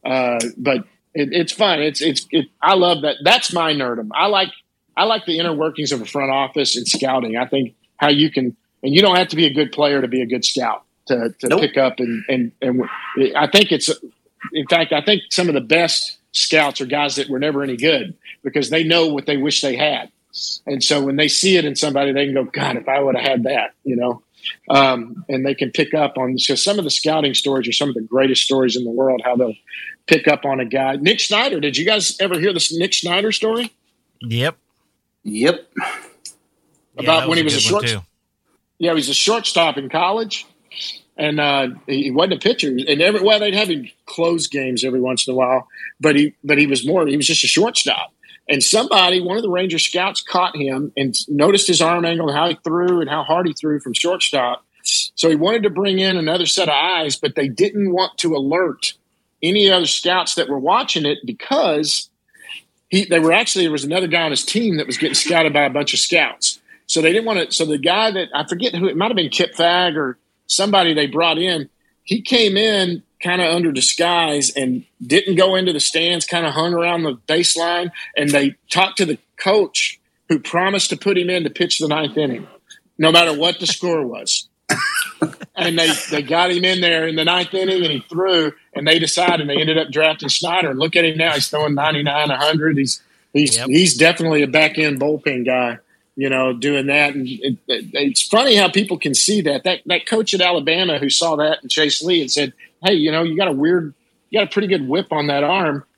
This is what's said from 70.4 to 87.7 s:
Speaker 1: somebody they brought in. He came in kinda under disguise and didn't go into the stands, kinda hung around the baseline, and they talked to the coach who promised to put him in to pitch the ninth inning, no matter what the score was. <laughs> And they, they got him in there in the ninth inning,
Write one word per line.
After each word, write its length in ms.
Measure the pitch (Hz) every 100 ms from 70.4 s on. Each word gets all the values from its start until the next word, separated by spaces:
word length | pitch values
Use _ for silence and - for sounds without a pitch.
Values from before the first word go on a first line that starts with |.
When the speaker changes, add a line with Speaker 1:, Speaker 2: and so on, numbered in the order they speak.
| -
Speaker 1:
somebody 440 | - 202 196 170
they 140 | 151 143
brought 320 | 151 170 160
in. 320 | 185 165 139 _ _ _
He 180 | - 214
came 360 | - 247 214 196
in 440 | 220 202 185 170 _ _
kinda 300 | 180 180 170
under 180 | 170 170
disguise 800 | 135 - - 175 175 160 147 139
and 340 | 143 131 127 - _
didn't 360 | 123 165 196 175
go 180 | 190
into 180 | 185 185
the 80 | 151
stands, 460 | - 160 170 175 -
kinda 240 | 175 160
hung 240 | 143 170
around 300 | 175 170 170
the 100 | 160 123 -
baseline, 640 | 160 170 165 170 175 175 - - -
and 120 | 143
they 240 | 143 139 - _
talked 300 | 175 190 -
to 80 | 175
the 100 | 127 _ -
coach 600 | 190 208 196 - - - _ _ _
who 100 | 156
promised 520 | - 175 185 196 -
to 60 | 180
put 200 | 202 185
him 140 | 175
in 140 | 180
to 60 | 156
pitch 280 | - 175 -
the 100 | 156
ninth 300 | 151 151 160
inning, 280 | 147 120 - - _ - _ -
no 120 | 160
matter 220 | 170 170
what 280 | 147 170 180
the 60 | 180
score 400 | - 180 165 127
was. 420 | 113 - - - _ -
<laughs> 100 | - 1077 - - - - - -
And 240 | - 175 165
they, 140 | 165 147 -
they 120 | 151
got 280 | 143 165 180
him 140 | 175
in 160 | 185 185
there 260 | 175 165 160
in 80 |
the 100 | 160
ninth 300 | 160 180 175
inning, 300 | 190 190